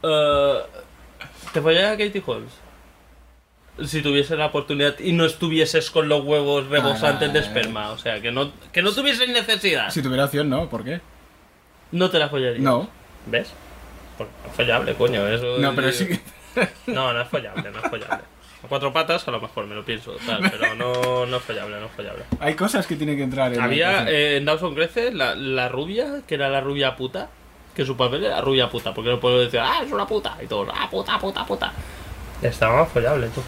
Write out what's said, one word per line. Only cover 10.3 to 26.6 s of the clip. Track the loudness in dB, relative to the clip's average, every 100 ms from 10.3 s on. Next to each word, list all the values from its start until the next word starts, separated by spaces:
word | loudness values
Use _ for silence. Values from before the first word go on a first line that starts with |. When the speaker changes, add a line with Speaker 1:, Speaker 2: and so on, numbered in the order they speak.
| 2 0
Speaker 2:
no, | 0 -2
¿por | -6
qué? | -6 -8 -10 -20 -20 _ -20 _ _ _ -8
Speaker 1:
¿No | 0 2
te | 4
la | 2
follarías? | 0 0 2
Speaker 2:
No. | 2 2 0 -12 -20 -20 -4
Speaker 1:
¿Ves? | -2 -2 -12 -20 -20 -20 -20 -20 -12
Porque | -12 -12
no | -14
es | -2
follable, | 2 2 0
coño, | 2 2 4 0
eso | 0 0 2
Speaker 2:
No, | 2
pero | 2 0
Speaker 1:
es | 0
Speaker 2:
sí | 0
que | -2 -6 -20 -6 -2 -2 -2 -6
Speaker 1:
No, | -2 0
no | 0
es | -2
follable, | -4 -4 -8 -8
no | -6
es | -6
follable. | -6 -6 -8 -8 -20 -20 -20
A | -6
cuatro | -2 0
patas, | 0 0 0 -2
a |
lo | -6
mejor, | -6 -8 -8
me |
lo | -8
pienso, | -6 -8 -8 -10 -6
tal, | 0
Speaker 2:
<laughs> | 0
Speaker 1:
pero | 0 -4
no, | -2 -2 0 0 0 0
no | -4
es |
follable, | -4 -8 -8 -10
no | -10
es |
follable. | -12 -12 -12 -6 -2
Speaker 2:
Hay | -2
cosas | 0 0 0 -2
que | -2
tienen | -2 -2
que |
entrar | -2 0 0
en | 2
la |
Speaker 1:
Había, | 2 2 2
Speaker 2:
ecuación. | 2 2
Speaker 1:
eh, | 2 4 2
en |
Dawson's | 2 0 0
Creek, | 0 0 0 -2
la, | 0 -2
la | -2 -2 -2 -2
rubia, | -2 -4 -2 -2 -4 -6
que |
era | -2 0
la | 0